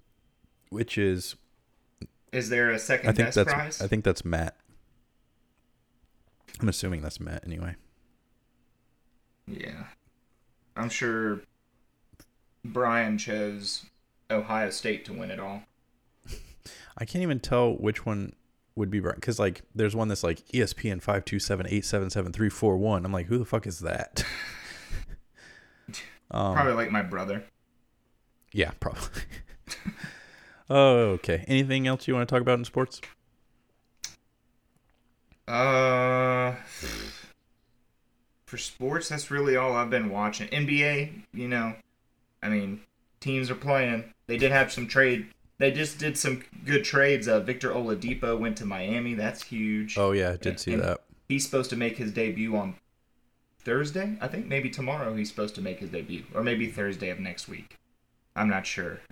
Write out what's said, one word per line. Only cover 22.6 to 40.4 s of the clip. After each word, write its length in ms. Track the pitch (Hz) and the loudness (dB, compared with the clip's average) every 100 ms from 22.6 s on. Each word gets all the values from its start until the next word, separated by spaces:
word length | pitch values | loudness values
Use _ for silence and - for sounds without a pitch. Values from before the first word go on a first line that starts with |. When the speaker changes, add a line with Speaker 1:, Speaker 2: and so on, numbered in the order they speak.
| 110 92 | 4 4
Speaker 1:
one. 280 | 107 98 | 4 2
I'm 80 | 92 | 0
like, 140 | 95 85 | -2 0
"Who 120 | 123 | -2
the 60 | 123 | 0
fuck 200 | 113 101 | -2 -2
is 140 | 82 | -6
that?" 420 | 90 - - - - | -4 -4 -4 -4 -4
<laughs> 40 | - - - - - - - - - - _ - - - _ - - - - - | -6 -10 -14 -16 -16 -6 -6 -6 -14 -16 _ -20 -20 -20 _ -16 -14 -14 -18 -6
Um, 240 | 107 101 | -2 2
Speaker 2:
Probably, 200 | 95 123 | 4 4
like, 160 | 117 113 | 2 0
my 100 | 104 | 0
brother. 420 | 90 92 95 104 - _ _ _ _ _ _ _ _ _ _ | -2 -4 -4 -6 -8 _ _ _ _ _ _ _ _ _ _
Speaker 1:
Yeah, 180 | 101 80 - | -2 -2 -2
probably. 440 | - - - - - - - - - | -6 -6 -8 -8 -10 -12 -16 -18 -16
<laughs> 1040 | - - - - - - - - - - | -12 -10 -10 -12 -16 -20 -20 -20 -14 2
Oh, 400 | 139 135 120 110 | 8 8 8 6
okay. 300 | 90 - 85 98 | 2 0 0 2
Anything 380 | 135 135 135 131 | 2 4 2 2
else 200 | 131 - | 0 0
you 80 | |
wanna 100 | 127 120 | 0 2
talk 140 | 127 | 2
about 180 | 123 120 | 4 2
in 60 | |
sports? 360 | 120 135 131 - - - _ _ _ _ _ _ _ _ - - _ _ _ _ _ _ _ _ _ _ _ _ - | 2 -2 -2 -4 -18 -20 _ _ _ _ _ _ _ _ -18 -18 _ _ _ _ _ _ _ _ _ _ _ _ -2
Speaker 2:
Uh, 1040 | 120 135 131 131 127 127 127 127 127 127 127 - - - - 107 - - _ _ _ _ _ _ _ _ _ _ _ - | 2 4 6 6 4 4 4 4 4 2 -2 -10 -12 -8 -8 -10 -14 -20 _ _ _ _ _ _ _ _ _ _ _ -14
for 100 | 120 | -10
sports, 500 | - - 131 165 - | -10 -4 -2 -2 -2
that's 220 | 151 - | -6 -2
really 260 | 143 143 127 | 0 4 4
all 180 | 131 | 4
I've 160 | 120 117 | 2 2
been 200 | 123 107 | 2 0
watching. 380 | 101 107 107 | 0 -2 -2